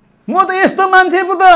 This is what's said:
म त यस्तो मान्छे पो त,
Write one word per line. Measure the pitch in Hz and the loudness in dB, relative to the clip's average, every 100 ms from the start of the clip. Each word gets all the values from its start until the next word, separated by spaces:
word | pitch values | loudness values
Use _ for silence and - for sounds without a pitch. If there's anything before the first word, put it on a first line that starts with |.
| _ _ - | _ _ -6
म | 349 | -4
त | 381 | -2
यस्तो | 370 381 359 381 | -2 -2 -2 0
मान्छे | 370 370 349 | 0 0 -2
पो | 370 | -4
त, | 359 370 | 0 2